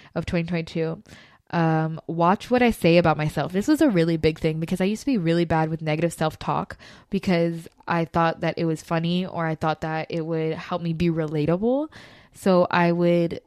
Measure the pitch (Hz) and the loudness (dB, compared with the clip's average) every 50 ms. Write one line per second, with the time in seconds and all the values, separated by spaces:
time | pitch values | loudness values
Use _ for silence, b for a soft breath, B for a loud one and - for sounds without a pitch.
0 | B B - 170 170 - - 170 170 165 175 170 165 - - 170 160 160 160 202 | B B -8 -6 -6 -2 -2 -4 -2 -2 -4 -6 -6 -6 -4 -4 -4 -4 -4 -8
1 | B B B B B B B B _ - - 170 165 160 160 160 160 160 160 160 | B B B B B B B B _ -6 -2 0 2 2 2 2 0 -2 -4 -8
2 | - - 165 165 170 170 196 - - - 247 247 247 233 220 - - 170 165 175 | -8 -6 -2 0 2 2 2 0 0 0 2 2 4 2 2 2 2 4 6 6
3 | 170 165 156 147 151 160 - 160 143 143 180 190 214 - 311 277 330 285 202 170 | 6 4 2 0 -2 -2 -2 -4 -4 -2 -2 -2 0 2 2 4 4 4 4 4
4 | 165 170 165 160 156 160 160 - - 160 156 160 165 - 185 180 185 196 214 214 | 2 2 2 2 2 0 0 2 0 -2 -2 -2 -2 -4 -2 0 0 -2 -2 -2
5 | - 285 269 214 165 165 165 170 175 165 170 160 160 160 160 160 160 156 151 160 | -2 0 0 0 2 2 2 2 2 2 2 0 0 0 -2 -4 -2 -2 0 0
6 | 170 170 - - 160 156 - - - - 143 147 175 - - B B B B B | 0 -2 -2 -2 -2 -4 -4 -4 -4 -4 -4 -2 -4 -6 -10 B B B B B
7 | B B - 190 - 196 185 170 170 170 170 165 165 - - _ _ - 170 170 | B B -6 -4 0 2 2 2 2 0 -2 -4 -10 -14 -20 _ _ -4 -2 -2
8 | 170 160 - 170 165 165 165 - 175 160 151 - 170 165 160 156 - - 170 165 | -2 0 0 2 2 2 0 0 -4 -4 -2 -2 -2 -2 -2 -4 -4 -4 -4 -2
9 | 165 170 175 180 185 180 - 170 165 160 160 - - 160 156 - - 160 160 160 | 0 0 -2 -2 -2 -4 -4 -4 -4 -4 -4 -2 -2 -2 -2 -2 -4 -6 -4 -6
10 | 156 - - 170 156 160 165 160 160 160 156 165 - - 180 175 165 170 165 160 | -6 -4 -6 -6 -4 -4 -4 -2 -2 -2 -4 -6 -6 -8 -6 -4 -4 -4 -2 0
11 | 175 170 165 160 160 151 156 151 147 151 165 180 208 233 254 277 311 311 B B | 0 0 0 0 -2 -2 -2 -2 0 0 0 0 0 0 0 0 -2 -6 B B
12 | B B B B B B _ - - 196 185 175 175 - - 175 175 170 170 170 | B B B B B B _ -2 2 4 4 4 4 2 2 2 2 2 2 2
13 | 175 170 175 175 170 170 - - - | 2 2 4 2 2 0 -4 -8 -12